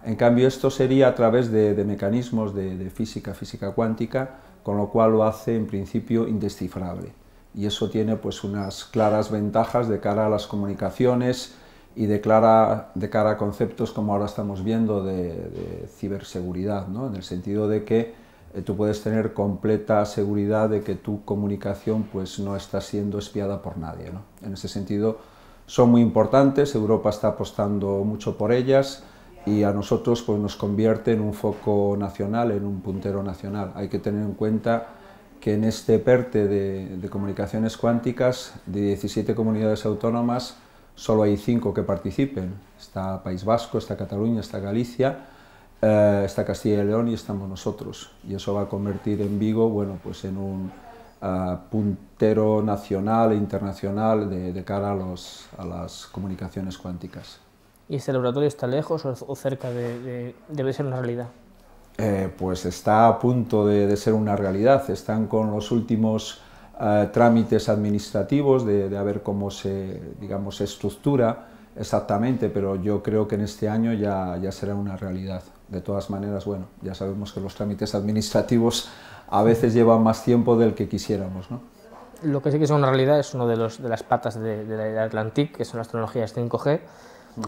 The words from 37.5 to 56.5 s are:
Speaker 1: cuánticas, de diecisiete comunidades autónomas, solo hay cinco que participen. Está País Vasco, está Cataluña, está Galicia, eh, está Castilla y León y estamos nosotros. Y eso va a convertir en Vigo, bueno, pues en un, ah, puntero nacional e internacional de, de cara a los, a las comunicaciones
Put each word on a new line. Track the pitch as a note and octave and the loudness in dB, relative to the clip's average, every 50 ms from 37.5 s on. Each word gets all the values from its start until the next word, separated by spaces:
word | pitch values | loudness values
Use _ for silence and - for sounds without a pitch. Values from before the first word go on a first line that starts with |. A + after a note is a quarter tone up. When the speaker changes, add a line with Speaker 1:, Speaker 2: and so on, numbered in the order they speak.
| - A2 A2 A2 - | -2 -2 -2 -2 -2
Speaker 1:
cuánticas, | - - A#2 A#2+ A#2 - B2+ A#2+ - B2+ B2+ B2 - - - - - - | 0 0 2 2 2 0 -4 -2 2 2 0 0 0 -8 -16 -18 -18 -12
de | - F#2 G2+ | -8 -4 -2
diecisiete | G2+ G2+ G2+ F#2+ - G2+ - A2+ G2+ - A2 | 0 0 0 0 -2 -4 -2 -2 -2 0 0
comunidades | A2+ A2+ A2 A2 G#2+ A2 G#2+ G#2+ G#2+ - | 0 2 0 0 2 2 0 0 0 0
autónomas, | A2 G#2 G#2 - A#2 A#2 A#2 A#2+ A#2+ A#2+ B2+ B2 - - - - - _ - - _ - | -2 -2 0 0 -2 0 0 0 0 0 -2 -4 -8 -14 -18 -20 -20 _ -20 -20 _ -20
solo | - - - A2+ G#2+ | -12 -2 2 4 4
hay | G#2+ G#2 G#2 | 6 4 2
cinco | G2+ - - A#2+ A#2 - G#2 | 2 2 0 0 2 2 0
que | F#2+ - F#2 | -2 -2 -2
participen. | F#2+ G2+ F#2 - G2 F#2 - C#3 C3+ - F#2 F#2 F2+ F#2+ G2 - - - - | -2 -4 -4 -4 -6 -2 -2 -2 -2 -2 -6 -6 -6 -8 -10 -16 -20 -20 -20
Está | - - - G2 F#2+ F#2+ F#2+ F#2 | -20 -12 -10 -8 -6 -6 -6 -8
País | - F#2+ F#2 F#2 F#2 | -6 -8 -8 -4 0
Vasco, | G#2 A2+ A#2 A#2+ - - | 2 2 2 0 -2 -6
está | A2+ - - G#2 | -6 -4 -4 -8
Cataluña, | F#2 G2+ F2+ G2+ G2+ A2 A2+ A#2 A2 | -8 -6 -6 -4 -2 0 0 0 -2
está | G2 - - G2 | -4 -6 -8 -8
Galicia, | F#2+ G2 G2+ A2+ B2 A#2+ - - B2+ C3+ - - - - - - - - - - - - - - | -6 -4 -2 -2 -4 -4 -2 0 0 0 0 -4 -12 -20 -20 -20 -20 -20 -20 -20 -20 -20 -6 0
eh, | - A2 G#2+ G#2 G#2 G#2 G2+ G2+ G2+ | 2 4 6 6 6 6 4 4 0
está | F#2+ - - G2+ | 0 -2 -4 -2
Castilla | - G2 - - A#2 G#2 G#2 G2+ | -2 -4 -2 0 2 2 2 2
y | |
León | G2+ G#2+ A2+ A#2 | 2 2 2 0
y | A#2 A2+ | 0 -2
estamos | G#2+ - - G#2 G2+ G2 | -4 -6 -8 -8 -8 -6
nosotros. | F#2+ F#2+ F#2 - G#2+ G2+ - G#2 G2+ G#2 - - - _ - - | -8 -10 -6 -6 -6 -6 -6 -10 -14 -14 -16 -18 -20 _ -20 -12
Y | - G2 | -10 -10
eso | F#2+ - - G2+ | -8 -4 -4 -2
va | G2+ G2+ | -2 -2
a | |
convertir | G2 - G2 G2+ G#2 G2 F#2+ - G#2+ G#2 G2+ | -4 -4 -4 -4 -4 -4 -4 -2 -2 -2 0
en | G#2 G2+ G#2 G2+ | -2 -2 0 0
Vigo, | G#2+ A2 A2 A2+ A2+ A2+ | 0 0 2 2 2 2
bueno, | A2 G#2 G#2 G2 G2 F2+ - | 2 0 -2 -4 -6 -10 -10
pues | G2 F#2+ - - | -12 -12 -10 -8
en | G2 F#2+ | -8 -6
un, | G2 G2 G2 F#2+ F#2+ F#2+ F#2+ - - - - - - - - - _ | -6 -6 -6 -6 -6 -8 -8 -10 -14 -20 -20 -20 -20 -20 -20 -20 _
ah, | - F#2+ F#2 F#2 F#2 F2+ F2+ F2 - - | -6 -4 -2 -2 -2 -2 -4 -6 -8 -4
puntero | - A2 G#2+ G#2 F#2+ - - - - - A2 G#2+ G#2+ A2 A2 G#2+ G#2+ G#2+ | -2 -2 0 0 -2 -4 -8 -20 -4 2 2 4 4 4 4 4 4 2
nacional | G#2+ A2 G#2 G2+ - - G2+ F#2+ G2 G#2 A2 A2+ A2+ A2+ | 2 0 -2 -4 -4 -4 -2 -2 0 2 2 4 4 4
e | G#2+ | 4
internacional | G#2 G#2 G2+ - G2 G2+ G2+ F#2 - - G2 G2 G#2 A2 A2 A2 G#2+ G#2 G2+ | 2 0 -2 -4 -4 -4 -6 -6 -6 -6 -4 -2 0 2 2 2 2 0 -2
de, | F#2+ F#2 F#2 F#2 | -4 -4 -6 -6
de | F2 F#2 F2+ | -6 -8 -6
cara | - G2 G2+ G2 G2+ | -4 -4 -2 -2 -2
a | G2+ | -2
los, | F#2+ F#2 F#2 F2+ F2 - - - - - - - | -4 -4 -6 -8 -10 -12 -16 -18 -20 -20 -20 -16
a | - F#2+ | -12 -12
las | F2 E2+ F2 E2+ E2+ - - - | -10 -8 -8 -10 -10 -12 -16 -20
comunicaciones | - - F#2 F#2+ G2 F#2 F2 G2+ F2+ | -14 -10 -8 -8 -8 -8 -8 -10 -10